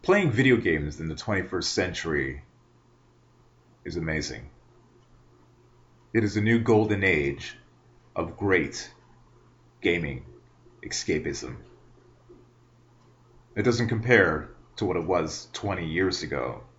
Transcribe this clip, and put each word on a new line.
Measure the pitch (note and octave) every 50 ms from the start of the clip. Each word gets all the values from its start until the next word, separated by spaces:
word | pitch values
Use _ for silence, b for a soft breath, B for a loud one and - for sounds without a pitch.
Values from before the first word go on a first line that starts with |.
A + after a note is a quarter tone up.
Playing | - - F#3+ G#3 F#3+ D3
video | G#2+ A2+ C#3 C3+ B2
games | - - F2+ D#2+ D#2 D2 D2 D2 -
in | D#2+
the | D#2+ D2+
twenty-first | D2+ - - G#2 F#2+ F2 - - F2 D#2+ -
century | - G#2+ F#2 F2+ E2 - - E2 D2+ C#2+ C2+ C2+ C2 C#2 - _ _ _ _ _ _ _ _ _ _ _ _ _ _ _ _ _ _ _ _ _ _ _ _ _ _ _ _
is | F2+ E2
amazing. | F2 D#2+ D#2+ D#2 D#2 D2 - A#1 A#1 - - - _ _ _ _ - _ _ _ _ _ _ - - _ _ _ _ _ _ _ _ _ _ _ _ _ _ _ _ _ _ -
It | A2+ A2
is | G2+ G2+
a | G#2+
new | G#2 A2+ A2+
golden | A#2 A2+ A#2 A2+ G#2+ A2 G#2+ G#2 G2 G2
age | F#2+ E2+ D2+ C#2+ C#2+ C#2+ - - - - - - _ _ _ _ - _ - _ _ _
of | - E2+ E2+ -
great | - G2+ G2 F#2+ F2 D2 - - - - - - - - _ - - - _ _ _ _ _ _ _ _ _ _ _
gaming | - F#2 E2+ F2 D#2 C#2+ C2+ B1+ - - - - _ _ _ _ _ - - - -
escapism. | - - - - - E2 D2+ C#2 D2 C#2+ - - B1+ B1+ - - - - - - - - - _ - - _ _ - - - - _ _ _ _ _ _ _ _ _ _ _ _ _ _ _ _ _ _ - _ _ -
It | G#2
doesn't | G#2 B2 A#2 A#2+ A#2+ G#2+
compare | A#2 A2 A2+ B2 B2 G#2+ F#2 E2+ D#2 D2+ - - - - - _ _
to | - A2
what | F#2 F2+
it | F2 E2
was | D#2+ F2+ E2+ D#2+ D#2+ - - - - -
twenty | - - G2 F#2+ F#2 E2+
years | D#2+ D#2 F2 F#2+ F#2 F2 - E2
ago. | D#2 D2 C2+ B1 B1+ - - - - _